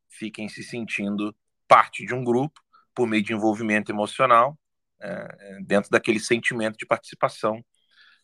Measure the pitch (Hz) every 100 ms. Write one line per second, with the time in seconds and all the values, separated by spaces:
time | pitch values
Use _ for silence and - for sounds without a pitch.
0 | _ - 107 - 104 - - 123 107 -
1 | 101 101 104 - _ _ - 120 - -
2 | 101 123 123 120 147 _ _ _ _ -
3 | 117 107 104 110 110 107 110 107 104 107
4 | 104 - 131 117 127 156 _ _ _ _
5 | 104 104 - - 101 98 95 98 101 117
6 | - 107 - 117 - 120 110 110 - 113
7 | - - 131 - 110 110 - _ _ _
8 | - _